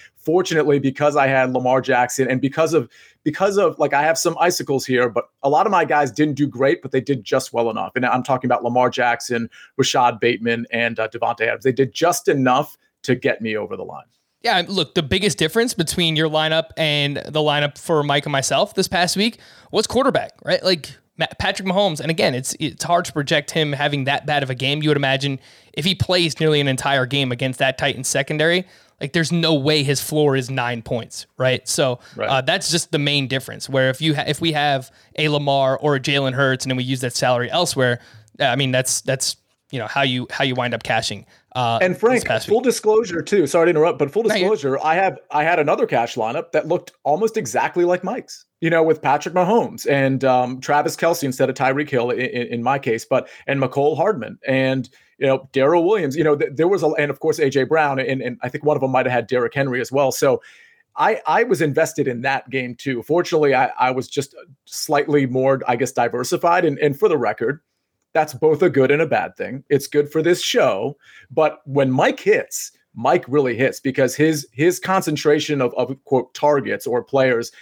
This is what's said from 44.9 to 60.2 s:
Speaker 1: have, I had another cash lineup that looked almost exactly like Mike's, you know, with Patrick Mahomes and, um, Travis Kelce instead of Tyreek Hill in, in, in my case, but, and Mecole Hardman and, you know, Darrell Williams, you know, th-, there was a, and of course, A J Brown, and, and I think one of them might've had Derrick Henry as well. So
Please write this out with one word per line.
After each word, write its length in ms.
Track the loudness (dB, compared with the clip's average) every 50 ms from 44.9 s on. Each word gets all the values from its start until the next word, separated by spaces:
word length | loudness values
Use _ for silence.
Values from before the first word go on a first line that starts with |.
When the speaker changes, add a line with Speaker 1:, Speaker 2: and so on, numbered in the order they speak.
| 2
Speaker 1:
have, 240 | 2 2 0 -2 -4 -8 -4
I 140 | -2 0 0
had 140 | 2 2 2
another 280 | 2 2 2 0 0
cash 280 | 0 0 0 0 0 -2
lineup 380 | -4 -4 -2 -4 -6 -6 -4
that 140 | -2 -2 0
looked 260 | 0 -2 -4 -4 -8 -16 _
almost 340 | -4 -2 0 0 0 -2 -2
exactly 480 | -4 -6 -4 -2 -2 -2 0 0 2 2
like 180 | 2 0 0
Mike's, 440 | -4 -6 -8 -8 -10 -14 -18 -20 _ _ _ -4
you 80 | -2 2
know, 120 | 2 4
with 200 | 4 2 2 2
Patrick 320 | 0 0 0 0 0 -2 0
Mahomes 520 | 0 2 2 2 2 0 -2 -6 -6 -2 0
and, 340 | 2 2 2 2 0 2 2
um, 340 | 2 2 2 2 0 -4 -6
Travis 380 | -2 0 0 2 0 0 -2
Kelce 280 | 0 0 0 0 0 -2
instead 260 | -4 -2 0 0 0
of 40 | 0
Tyreek 360 | 0 0 0 0 0 -2 -2
Hill 180 | 0 0 0 0
in, 120 | -2 -2
in, 260 | -4 -4 -4 -4 -6
in 160 | -4 -4 -4
my 160 | -2 -2 -2 0
case, 260 | 0 -2 -2 -2 -2
but, 240 | 0 0 0 -2 -4 -12 -10 -6
and 140 | -4 -2 -2
Mecole 340 | -2 -2 0 0 0 2 2
Hardman 440 | 2 0 0 0 -2 -6 -10 -12 -8 -4 0
and, 400 | 0 2 2 0 0 -2 -4 -8 _ _ _ _ _ -2
you 80 | 0
know, 220 | 2 2 0 -2 -2
Darrell 300 | 0 2 4 4 4 4
Williams, 320 | 4 4 2 2 0 -2 0
you 80 | 0
know, 140 | 2 2 2
th-, 140 | 2 0 -2 0
there 140 | 0 2 2
was 140 | 2 2
a, 60 | 2 0
and 220 | 0 0 0 -2
of 100 | -2 -2
course, 180 | -2 -2 0 2
A 100 | 0 0
J 160 | 2 0 0
Brown, 340 | 2 2 2 2 2 0 -2
and, 220 | -2 -2 -2 -4
and 180 | -4 -6 -8 -8
I 80 | -8 -8
think 140 | -8 -2 0
one 120 | 0 0
of 60 | 2
them 80 | 0 0
might've 200 | 0 0 0 0
had 160 | 0 -2 -2
Derrick 280 | 0 -2 -2 -2 -2 -2
Henry 260 | -2 -2 -2 -2 -4
as 100 | -4 -2
well. 220 | 0 0 0 0
So 300 | 0 2